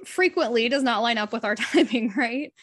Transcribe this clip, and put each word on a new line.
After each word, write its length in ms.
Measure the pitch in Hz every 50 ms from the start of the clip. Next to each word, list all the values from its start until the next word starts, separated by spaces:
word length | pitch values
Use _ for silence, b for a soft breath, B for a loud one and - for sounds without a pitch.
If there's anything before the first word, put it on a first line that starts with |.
| -
frequently 640 | - - - 370 359 359 359 302 - 240 226 226 247
does 120 | 277 277 262
not 200 | 247 226 202 226
line 160 | 233 233 220
up 140 | 214 208 -
with 120 | 226 226
our 100 | 208 214
<laughs> 20 |
timing, 580 | 214 214 - - 349 302 202 220 240 220 226 190
right? 360 | 269 254 226 240 269 302 - - B